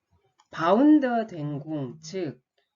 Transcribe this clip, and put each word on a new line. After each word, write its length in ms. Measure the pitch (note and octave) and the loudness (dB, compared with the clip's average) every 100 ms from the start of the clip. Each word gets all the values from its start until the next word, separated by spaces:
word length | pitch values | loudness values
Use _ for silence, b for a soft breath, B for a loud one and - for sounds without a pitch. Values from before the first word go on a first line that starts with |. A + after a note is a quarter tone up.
| _ _ _ _ _ | _ _ _ _ _
바운더 760 | - E3 G#3 D4 D4+ B3+ A#3 A3 | -4 2 4 6 6 4 -2 -4
된 320 | E3+ D3 C#3+ | -8 -8 -8
공, 400 | D#4 D3 B2+ A2+ | -8 -8 -8 -12
즉 400 | - F#3+ D#3 - _ _ _ | -12 -8 -8 -10 _ _ _